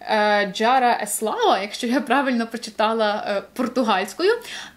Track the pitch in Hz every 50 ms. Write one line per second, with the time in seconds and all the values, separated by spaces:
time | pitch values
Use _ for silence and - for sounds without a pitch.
0 | - - 214 214 208 208 208 202 202 190 180 - 220 233 262 269 247 240 226 -
1 | 214 208 - - 220 214 - 453 466 381 240 190 196 208 - - 247 233 247 285
2 | - - 233 277 262 269 254 233 226 226 - 233 - 226 - - - 220 226 226
3 | 214 208 208 214 - - 202 196 - - - - 247 226 - 254 247 220 202 185
4 | 202 208 - - 339 403 466 466 - - - - - - -